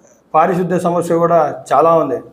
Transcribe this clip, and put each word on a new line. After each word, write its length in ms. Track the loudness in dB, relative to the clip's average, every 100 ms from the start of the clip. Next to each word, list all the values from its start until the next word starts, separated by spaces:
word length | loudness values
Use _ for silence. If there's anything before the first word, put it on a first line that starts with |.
| _ _ _
పారిశుద్ధ్య 440 | 0 0 0 -2 -2
సమస్య 360 | -2 -2 -2
కూడా 500 | 0 2 2 0 -4 -2
చాలా 220 | 2 2
ఉంది. 280 | 2 0 -6 -8